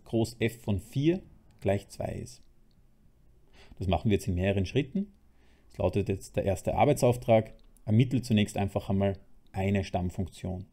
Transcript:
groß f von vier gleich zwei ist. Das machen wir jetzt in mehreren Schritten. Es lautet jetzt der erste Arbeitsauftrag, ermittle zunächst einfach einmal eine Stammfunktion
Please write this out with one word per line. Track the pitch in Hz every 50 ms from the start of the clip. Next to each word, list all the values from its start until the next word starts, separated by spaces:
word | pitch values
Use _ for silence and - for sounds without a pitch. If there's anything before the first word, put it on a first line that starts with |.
| -
groß | - - 113 113 - - -
f | 120 113 - -
von | - - 104 90
vier | - - - 135 139 160 175 196 - - - - _ - - -
gleich | - 101 98 101 -
zwei | - - - - 95 87
ist. | 87 - - - - - - _ _ _ _ _ _ _ _ _ _ _ - _ _ _ - - _ _ _ - - - - - -
Das | 104
machen | 85 87 80 - 113
wir | 101
jetzt | 95 -
in | - 92
mehreren | 87 92 98 98 101 95
Schritten. | - - 135 151 - - 190 202 - - _ _ _ _ _ _ - - _ _ -
Es | -
lautet | - 98 92 - 101 98 107
jetzt | 95 92 - - -
der | - -
erste | 98 92 - - - -
Arbeitsauftrag, | - 120 139 143 127 - 123 120 123 - - 113 110 104 - - - - - - - -
ermittle | - 110 110 123 123 135 123
zunächst | 113 - 110 104 104 - -
einfach | - 98 98 - 101 - -
einmal | 101 95 98 98 98 - - - - - - _ -
eine | 190 95 98 101 98 95
Stammfunktion | - - 98 90 90 - - 95 - - - - 95 90 92 98 -